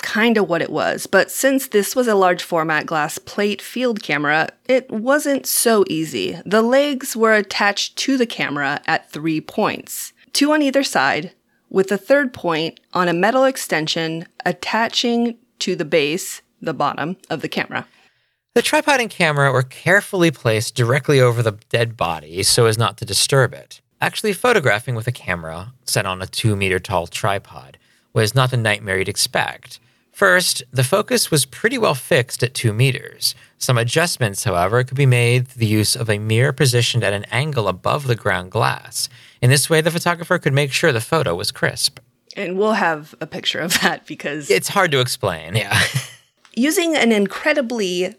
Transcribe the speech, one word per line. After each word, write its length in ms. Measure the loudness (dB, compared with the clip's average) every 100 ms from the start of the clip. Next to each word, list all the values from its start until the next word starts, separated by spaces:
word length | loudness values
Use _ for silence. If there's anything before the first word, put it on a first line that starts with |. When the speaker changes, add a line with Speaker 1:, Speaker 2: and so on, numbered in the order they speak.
Speaker 1:
kinda 400 | -6 0 2 2
what 180 | 2 0
it 100 | -2
was, 360 | -2 0 -2 0
but 220 | 2 2
since 380 | 0 0 0 0
this 280 | 0 0 0
was 120 | 2
a 80 | 4
large 260 | 4 2
format 440 | -2 -2 0 -2 -2
glass 320 | -2 -4 -6
plate 440 | -10 -4 -2 -4
field 400 | -8 -4 -2 -2
camera, 460 | -4 -2 2 2 0 -4 0
it 220 | 0 0
wasn't 560 | -4 0 0 0 -2 -2
so 380 | 0 2 4 2
easy. 500 | 0 -4 -4 -4 -6 -2
The 160 | 2
legs 540 | 4 4 2 -2 -6 0
were 180 | 2
attached 600 | 2 2 0 0 0 -4 -4
to 200 | 0 0
the 80 | 0
camera 560 | -2 -4 -2 -2 -4 -2
at 240 | -4 -4
three 300 | -6 -2 -2
points, 720 | -4 -2 -2 -2 -8 -12 -12 _ _
two 220 | 0 2
on 80 | 2
either 220 | 2 0
side, 500 | 0 0 0 0 -4 -12 _ _ -6
with 200 | -2 0
the 80 | 0
third 360 | 2 2 2
point 460 | -4 -4 -2 -4 -8 _
on 140 | -2 0
a 40 |
metal 300 | 2 2 4
extension 800 | 2 0 -2 -2 -2 -2 -4 -6 -10 -8 -6 -4 -2
attaching 720 | -2 -2 -2 0 2 0 -4 _ -10
to 160 | -4 -4
the 100 | 0
base, 560 | 2 2 -2 -6 -12 _ _
the 120 | -6
bottom, 440 | -2 -2 -2 -6 -6 -8
of 120 | -8
the 80 | -6
camera. 380 | -6 -4 -6 -10 _ _ _ _ _ _
Speaker 2:
The 80 | -2
tripod 380 | 2 2 2 2
and 80 | 0
camera 420 | 0 2 4 4
were 120 | 2
carefully 640 | 0 -2 2 2 2 2 2
placed 460 | 2 0 0 0 0
directly 440 | 0 2 4 6
over 220 | 6 4
the 160 | 0 -2 _
dead 280 | -2 0 -2
body 460 | -4 -4 -6 -2
so 240 | 2 4 4
as 100 | 4
not 200 | 0 -2
to 80 | -6
disturb 480 | -2 2 2 2
it. 280 | 0 -18 -20 _ -4
Actually, 340 | -4 -2 -4
photographing 600 | 0 2 2 2 0 -2 -6
with 120 | -4
a 40 |
camera 640 | -6 -4 -6 -6 -12 -14 -14 -4
set 200 | -2 -2
on 160 | -4
a 60 | -8
two-meter 520 | -2 0 0 0 -2
tall 280 | -2 -4 -4
tripod 720 | -4 -2 -2 -6 -20 -20 -20 _ _ _
was 220 | 0 0 2
not 160 | 2
the 60 | 2
nightmare 400 | 0 0 0 -2
you'd 100 | -2
expect. 720 | -2 -2 -2 -4 -6 -16 -20 _ _ _
First, 520 | 0 4 4 2 -4 -4
the 120 | -2
focus 480 | 2 0 0 -2 0
was 140 | 0 -2
pretty 320 | -2 -2 0
well 180 | 0 -2
fixed 480 | 0 0 0 -2
at 100 | -6
two 200 | -2 -2
meters. 600 | 2 0 0 -8 -6 -6 -6 -14 -8
Some 200 | 0 0
adjustments, 640 | 2 0 0 0 -2 -2
however, 400 | -2 0 2 2
could 140 | 0 2
be 80 | 4
made 420 | 4 4 2 -2
through 140 | -2
the 40 | 0
use 300 | 2 2 0
of 140 | -2
a 100 | -2
mirror 320 | 0 2 2
positioned 540 | 2 2 2 0 0 0
at 80 |
an 120 | -2 -4
angle 380 | -4 -4 -2 -2
above 380 | -2 -2 -2 0
the 80 | -2
ground 360 | 0 -2 -2
glass. 560 | -2 0 -2 -8 -8 -8 -10 -20 _
In 80 | 2
this 200 | 4 4
way, 100 | 2
the 120 | 2
photographer 460 | 0 -2 -2 0 -2
could 120 | 0
make 220 | 0 0
sure 180 | 2 2
the 80 | 2
photo 340 | 0 0 0 -2
was 160 | -4
crisp. 480 | -4 -4 -2 -6 -6 _ _ _ -10
Speaker 1:
And 220 | -6 -2
we'll 160 | 0
have 420 | 0 0 -2 -8 -14
a 60 | -12
picture 320 | -8 -6 -4
of 180 | -2 0
that 240 | 0 -2 -8
because 420 | -10 -8 -6 0
Speaker 2:
It's 160 | 0 0
hard 240 | 0 2
to 80 | 2
explain, 560 | 0 -2 -4 -4 -4 -4
yeah. 240 | 0 0 0
<laughs> 680 | -4 -8 -16 _ _ _
Speaker 1:
Using 420 | -2 0 2 0 2
an 160 | 4
incredibly 1000 | 4 2 -2 -2 0 0 -2 -2 -2 -4